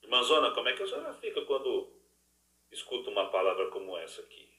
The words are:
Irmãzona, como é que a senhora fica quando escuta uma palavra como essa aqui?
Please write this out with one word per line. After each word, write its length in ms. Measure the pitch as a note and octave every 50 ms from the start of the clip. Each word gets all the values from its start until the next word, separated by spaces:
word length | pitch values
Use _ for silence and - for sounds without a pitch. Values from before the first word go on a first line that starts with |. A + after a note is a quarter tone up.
| -
Irmãzona, 500 | A2 B2 B2 B2 B2+ D#3 D#3 C3+ A#2+ -
como 160 | - - B2+
é 40 | -
que 80 | - G3
a 40 |
senhora 260 | F#3+ E3 D3 - - -
fica 300 | - - A3 - D3+ C#3+
quando 480 | - C#3 C3+ C3+ B2+ - - - - - - _ _ _ _ _ _ _ _ _ _ _ _ _ _
escuta 400 | A2 - - - B2+ A#2+ - -
uma 200 | G2+ G2+ F#2+ F#2+
palavra 400 | - F#2+ F#2 F#2+ F#2 F#2 F#2+ F#2
como 260 | - G2 F#2+ F#2 F2+ E2+
essa 240 | E2 - - - -
aqui? 260 | - - - - _ _